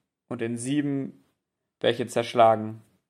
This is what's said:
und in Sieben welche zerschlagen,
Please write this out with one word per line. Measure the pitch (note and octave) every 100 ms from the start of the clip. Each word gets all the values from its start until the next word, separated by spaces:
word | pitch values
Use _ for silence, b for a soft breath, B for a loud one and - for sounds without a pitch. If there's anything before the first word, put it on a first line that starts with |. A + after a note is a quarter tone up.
| _ _ -
und | A#2+
in | A#2 A#2+
Sieben | B2 D3 C#3+ C#3 C3+ - _ _ _ _ _ -
welche | A#2+ A#2 A2
zerschlagen, | A#2+ A#2 B2 A2+ A2 G#2+ A2 _ _